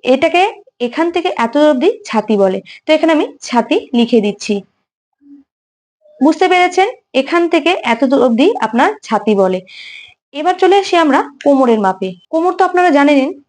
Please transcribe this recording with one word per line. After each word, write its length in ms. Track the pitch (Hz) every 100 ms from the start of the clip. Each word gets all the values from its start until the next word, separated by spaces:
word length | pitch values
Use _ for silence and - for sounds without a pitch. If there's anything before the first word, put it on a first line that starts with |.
| -
এটাকে 280 | 262 330 349 403 427 - _
এখান 260 | 240 233 339 349
থেকে 140 | 330 - 233
এত 100 | 294 302
অবধি 180 | 269 330 - -
ছাতি 300 | 220 208 214
বলে। 220 | 190 190 - -
তো 60 | -
এখানে 180 | 311 320
আমি 120 | 302 403 - -
ছাতি 300 | 240 - 359 -
লিখে 260 | 240 233 233 208
দিচ্ছি, 300 | 202 - 202 - _ _ _ _ _ 285 285 _ _ _ _ _ _ _ _
বুঝতে 260 | 269 302 370
পেরেছেন? 400 | 359 359 359 392 - _ 262
এখান 200 | 277 339 339
থেকে 180 | 330 294 381 254
এত 100 | 233 269
দূর 140 | 269
অবধি 240 | 247 226 320 480 220
আপনার 240 | 233 320 427
ছাতি 300 | - 214 214 202
বলে। 260 | 190 185 185 - - - - _ _ 277
এবার 160 | 320 370
চলে 140 | 370 392
আসি 180 | 392 349
আমরা 220 | 320 269 - -
কোমরের 360 | 285 269 262 220 196
মাপে। 240 | 190 190 180 _
কোমর 240 | 320 349 359
তো 60 |
আপনারা 260 | 370 359 359
জানেন 380 | 285 285 285 269 381